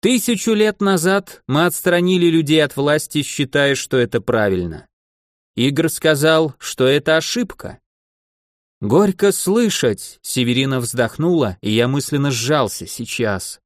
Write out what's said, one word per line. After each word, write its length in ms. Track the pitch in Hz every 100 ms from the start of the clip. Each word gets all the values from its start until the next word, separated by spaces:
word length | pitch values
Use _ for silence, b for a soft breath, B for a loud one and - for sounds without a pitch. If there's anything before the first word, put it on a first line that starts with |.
«Тысячу 520 | 214 247 - 233 -
лет 280 | 220 214 208
назад 600 | 202 190 160 196 196 - -
мы 180 | 139 175
отстранили 600 | - - 175 180 185 170
людей 360 | 165 151 156
от 140 | 147 -
власти, 460 | 143 151 - 151
считая, 520 | 143 - 135 147 143
что 220 | 139 - 135
это 240 | 120 117
правильно. 680 | - 117 104 95 87 78 - _ _ _ _ _ _ -
Игорь 320 | 127 139 160
сказал, 680 | - 156 151 156 160 160 -
что 280 | - - 131
это 300 | 143 151 160
ошибка». 640 | 156 - 233 - - - _ _ _ _ _ _ _ _ _ _
«Горько 520 | 104 139 208 190 202
слышать», 840 | 190 - 208 226 - 127 101 - -
Северина 560 | - - 120 123 135 135
вздохнула, 800 | 117 120 113 - 160 170 123 90
и 100 | 101
я 180 | 107 120
мысленно 420 | 139 135 147 143
сжался 560 | 123 117 151 117 - 87
сейчас. 760 | - 117 - 113 98 - -